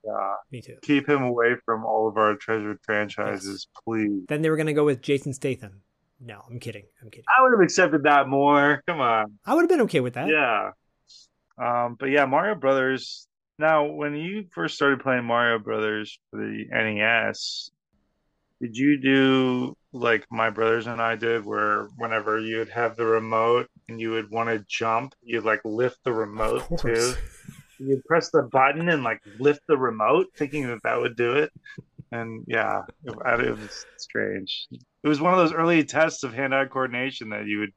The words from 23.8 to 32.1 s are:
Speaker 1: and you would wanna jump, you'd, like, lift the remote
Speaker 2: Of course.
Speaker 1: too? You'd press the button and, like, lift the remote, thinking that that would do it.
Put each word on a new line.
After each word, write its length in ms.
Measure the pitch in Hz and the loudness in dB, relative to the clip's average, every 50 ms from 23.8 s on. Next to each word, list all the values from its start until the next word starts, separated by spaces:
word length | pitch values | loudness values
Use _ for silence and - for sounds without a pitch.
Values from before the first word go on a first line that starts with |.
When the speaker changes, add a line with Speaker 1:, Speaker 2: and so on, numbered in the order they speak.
| _ | _
Speaker 1:
and 120 | - 117 113 | -14 -10 -8
you 120 | 113 113 | -6 -4
would 180 | 113 113 107 101 | -4 -4 -6 -6
wanna 300 | 104 113 117 117 113 110 101 | -6 -4 -2 -2 -2 -4 -6
jump, 460 | _ - - 113 113 113 117 131 135 _ _ _ | _ -6 -4 -2 0 0 -2 -2 -6 _ _ _
you'd, 220 | 120 117 113 104 | -6 -6 -2 0
like, 160 | 110 107 104 - | 0 0 0 -2
lift 400 | 113 107 113 123 - - _ _ | -6 -2 0 -2 -2 -2 _ _
the 80 | 131 | -4
remote 500 | 120 110 110 104 104 110 110 110 117 - - - | -2 -2 -4 -6 -4 -4 -2 -2 -2 -2 -4 -4
Speaker 2:
Of 120 | 170 165 | -4 -2
course. 340 | - 120 117 113 117 123 127 | 0 0 0 0 0 -2 -2
Speaker 1:
too? 60 | - - - - - - - - - - _ _ _ | -6 -8 -10 -12 -20 -20 -20 -20 -20 -20 _ _ _
You'd 240 | 135 135 139 135 - | -2 -2 -2 -2 0
press 240 | - 160 170 160 - | 2 2 2 2 2
the 120 | - 156 135 | 2 2 2
button 460 | 120 - 131 131 139 143 160 170 175 | 4 2 4 4 4 2 0 0 0
and, 140 | 170 147 127 | 0 0 0
like, 180 | 113 110 113 _ 104 101 107 | -4 -4 -6 _ -20 -12 0
lift 220 | 127 143 147 143 _ | 2 2 2 2 _
the 100 | - 156 | 0 2
remote, 500 | 131 131 123 110 107 107 113 143 170 190 - _ | 2 2 -2 0 0 2 2 4 2 2 -2 _
thinking 300 | - 151 135 135 151 139 | -6 -6 -4 -4 -6 -4
that 160 | 123 120 104 - | -4 -6 -4 -4
that 160 | 117 120 120 | -2 -2 0
would 160 | 123 123 117 | -2 -4 -2
do 180 | 113 120 120 123 | -2 -2 0 2
it. 160 | 147 156 151 _ - _ - - - - _ _ - - _ | 0 0 -2 _ -16 _ -20 -20 -20 -20 _ _ -20 -16 _